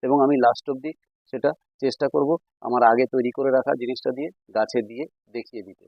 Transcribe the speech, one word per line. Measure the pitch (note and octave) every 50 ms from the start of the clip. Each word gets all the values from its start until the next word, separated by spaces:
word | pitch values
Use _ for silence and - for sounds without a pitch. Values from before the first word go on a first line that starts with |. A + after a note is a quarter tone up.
| -
এবং | B2+ C#3 D3 C3+
আমি | C#3 C#3+ C3+ A#2+
লাস্ট | A#2 A#2+ - _ - C#3
অবধি | C3 C3 D#3 D#3+ _ _ _ _ _ _ _ -
সেটা | B2+ - C#3+ D#3+ _ _ _ _ _ -
চেষ্টা | C3+ B2 _ D3 C#3 -
করব | D3+ C#3+ C#3 E3 E3 _ _ _ _ -
আমার | A#2 B2 B2 A#2+ A2+
আগে | A#2 A#2+ C3 B2 -
তৈরি | C3 A#2+ B2 A#2+
করে | - C3+ C3+ C3
রাখা | C3 B2 C3 D3 C3 A#2+
জিনিসটা | A#2+ C3 A#2+ - C3 B2+
দিয়ে | C3 C#3+ E3 - _ _ _ F#2+
গাছে | G#2+ A2 G#2+ - B2+ A2 G#2
দিয়ে | A#2 A#2+ D3+ F3 _ _ _ _ G#2+
দেখিয়ে | A#2+ A2 _ - A2+ F#2+ F#2+
দিতে। | F2+ _ F#2